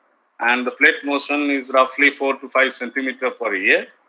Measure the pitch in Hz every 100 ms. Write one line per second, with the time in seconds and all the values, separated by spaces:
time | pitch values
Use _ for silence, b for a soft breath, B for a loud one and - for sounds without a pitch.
0 | _ _ _ - 117 123 123 - 147 160
1 | 139 143 - 147 143 139 127 131 127 -
2 | 143 135 139 135 131 131 131 123 123 135
3 | 131 123 127 - 113 101 104 160 240 _